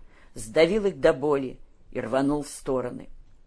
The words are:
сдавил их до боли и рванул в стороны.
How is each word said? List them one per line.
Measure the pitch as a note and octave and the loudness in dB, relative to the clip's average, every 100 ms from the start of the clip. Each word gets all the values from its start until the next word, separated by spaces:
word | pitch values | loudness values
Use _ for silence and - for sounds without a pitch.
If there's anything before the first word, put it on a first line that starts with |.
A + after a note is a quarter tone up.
| - - - | -20 -20 -18
сдавил | - A2+ A2+ E3 G#3+ G3 | -14 -2 4 4 4 0
их | D3+ | 2
до | D#3+ | 2
боли | D3+ D3 C#3 C3 - - - - | 2 2 0 -2 -10 -18 -20 -12
и | A#2 | -8
рванул | A#2 C3 C#3 D3 | -2 0 2 0
в | C#3+ | -4
стороны. | - - C3 B2 - - - - - | -10 -4 -2 -4 -8 -14 -18 -20 -20